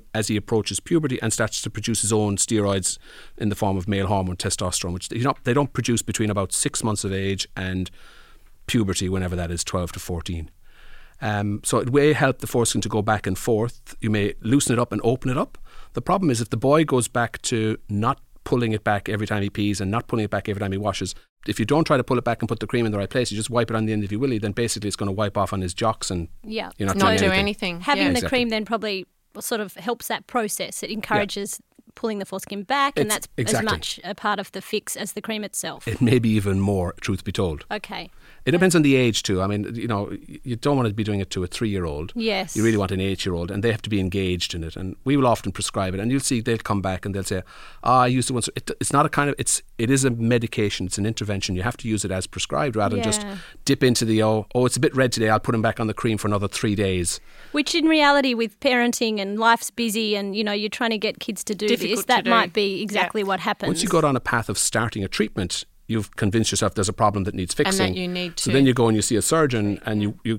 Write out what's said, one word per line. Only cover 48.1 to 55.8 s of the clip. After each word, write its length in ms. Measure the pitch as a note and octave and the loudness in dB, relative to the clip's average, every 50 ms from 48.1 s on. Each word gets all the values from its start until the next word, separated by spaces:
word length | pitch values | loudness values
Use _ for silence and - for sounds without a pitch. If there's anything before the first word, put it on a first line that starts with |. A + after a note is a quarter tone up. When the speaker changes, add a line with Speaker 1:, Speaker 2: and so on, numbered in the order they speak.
| B2+ B2+ A#2+ - | 4 2 0 0
Speaker 1:
it 20 | C3 | -2
once." 160 | A#2+ A2 - - | -2 -2 -4 -6
It, 160 | - - - - - | -6 -6 -6 -6 -4
it's 120 | - - - | -2 2 4
not 120 | C#3+ C#3+ | 4 4
a 40 | C3+ | 4
kind 200 | - - C#3+ C#3+ | 2 0 0 0
of, 60 | C3+ | 0
it's, 260 | - B2+ - - - - - - | -2 -2 -2 -2 -2 -4 -8 -6
it 140 | - A2+ A2+ | -2 2 2
is 140 | C3+ C3+ C3 | 4 4 4
a 60 | C3 | 2
medication. 760 | A#2+ A#2 A2+ A2+ B2 A#2+ A2+ A2 - - G#2+ G2+ - - F#2+ | 2 2 2 2 2 2 2 0 0 0 0 0 0 -2 -4
It's 120 | F2+ - - | -4 -2 -2
an 80 | G2+ | -2
intervention. 500 | A2 A2 - A2 G2+ G#2 F#2+ - - F#2+ | -2 -2 -2 -4 -2 -2 -2 -2 -2 -2
You 60 | F2+ F2+ | 0 0
have 140 | A#2+ A#2+ - | -2 -4 -4
to 100 | - A#2 | -2 -2
use 160 | A2 G#2 - | -2 0 0
it 80 | G2 F#2 | -2 -2
as 160 | F#2 F#2 - | -4 -4 -6
prescribed 480 | - - - - - C#3+ D3+ C#3+ A2+ | -6 -6 -4 -2 0 0 0 0 2
rather 180 | G#2+ G2+ G2 - | 2 2 2 2
than 80 | - - | 0 0
just 180 | A2 G#2 - - | 0 0 -2 -4
Speaker 2:
Yeah. 160 | G2+ G2 G2 - - - - - | -6 -10 -12 -14 -16 -18 -6 0
Speaker 1:
dip 180 | - C3+ - C#3+ | 0 2 4 4
into 220 | B2+ B2 - A#2+ | 4 4 4 2
the, 180 | A2 A2 A2 A2 | 2 2 4 4
"Oh, 240 | G#2+ A2 A2 G2+ - - | 4 2 2 0 -2 0
oh, 120 | B2 B2+ | 2 2
it's 100 | B2+ - | 2 2
a 40 | A#2+ | 2
bit 140 | C3 D3+ - | 2 2 4
red 160 | B2+ C3 B2+ | 2 2 2
today. 200 | - A2+ A2 G#2+ | 2 2 2 4
I'll 100 | A2 G#2+ | 4 2
put 140 | - - A#2+ | 2 0 0
him 80 | A2+ G#2+ | 2 2
back 180 | A2+ G#2+ - | 0 0 0